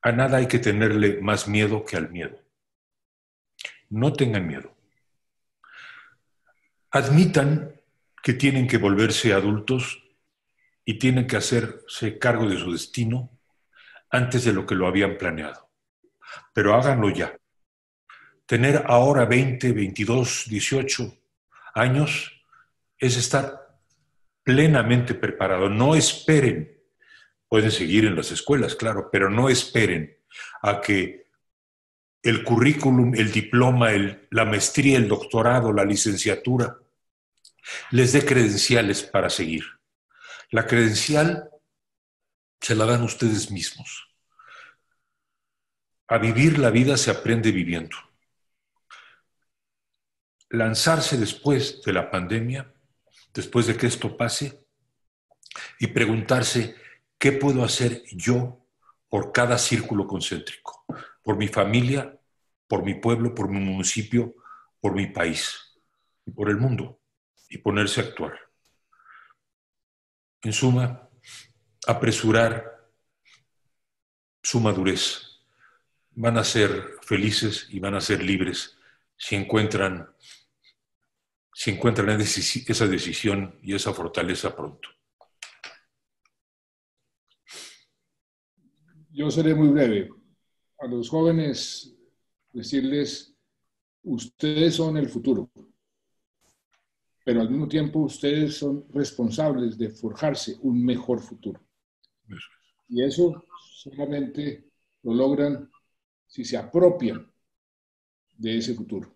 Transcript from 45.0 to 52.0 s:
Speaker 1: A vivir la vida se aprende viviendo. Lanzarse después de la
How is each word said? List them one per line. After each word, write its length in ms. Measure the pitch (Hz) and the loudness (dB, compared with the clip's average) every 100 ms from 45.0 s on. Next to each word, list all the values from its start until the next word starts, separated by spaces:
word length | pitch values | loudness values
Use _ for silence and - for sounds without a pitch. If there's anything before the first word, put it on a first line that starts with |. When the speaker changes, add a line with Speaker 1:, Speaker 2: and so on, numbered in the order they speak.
| _ _ _ _ _ _ _ _ _ _ _ | _ _ _ _ _ _ _ _ _ _ _
Speaker 1:
A 100 | 113 | 0
vivir 420 | 110 113 156 147 | 2 4 4 6
la 100 | 127 | 4
vida 280 | 113 127 135 | 6 4 4
se 140 | - | 2
aprende 400 | 101 - 117 110 | 0 0 2 2
viviendo. 440 | 95 87 82 82 - - _ _ _ _ _ _ _ _ - - _ _ _ _ _ _ _ _ _ _ _ _ _ _ | 0 -2 -4 -6 -14 -20 _ _ _ _ _ _ _ _ -20 -20 _ _ _ _ _ _ _ _ _ _ _ _ _ _
Lanzarse 680 | 117 110 110 - 160 - 135 | -2 0 2 2 2 2 0
después 640 | 104 - 139 135 - - | -2 -2 0 2 0 -6
de 100 | - | -4
la 180 | 92 | -2